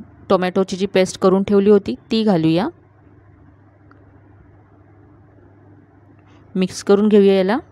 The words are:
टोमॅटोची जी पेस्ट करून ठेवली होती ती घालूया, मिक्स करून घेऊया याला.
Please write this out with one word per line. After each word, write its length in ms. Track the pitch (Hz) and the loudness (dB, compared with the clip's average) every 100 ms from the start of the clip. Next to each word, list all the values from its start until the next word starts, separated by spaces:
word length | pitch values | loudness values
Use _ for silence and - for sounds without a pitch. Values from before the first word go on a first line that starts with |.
| - - - | -10 -12 -2
टोमॅटोची 460 | 190 180 180 190 180 | -2 -2 -4 -4 -4
जी 100 | 196 | -4
पेस्ट 320 | 196 185 - | -2 -2 0
करून 240 | 190 190 | 0 0
ठेवली 280 | 196 202 196 | 0 0 4
होती 240 | 208 196 247 - | 2 0 -10 -6
ती 120 | 226 | -4
घालूया, 460 | 220 180 160 165 247 - _ _ _ _ _ - - _ _ _ _ _ _ - _ - - - _ _ _ _ - _ _ _ - 98 _ - _ _ _ _ _ _ _ | 0 0 0 -2 -4 -10 _ _ _ _ _ -20 -20 _ _ _ _ _ _ -20 _ -20 -20 -20 _ _ _ _ -20 _ _ _ -20 _ _ -20 _ _ _ _ _ _ _
मिक्स 280 | - 185 - | -6 -6 -4
करून 240 | - 202 214 | 0 2 4
घेऊया 260 | 208 196 | 4 4
याला. 240 | 196 185 240 - | 2 0 -4 -6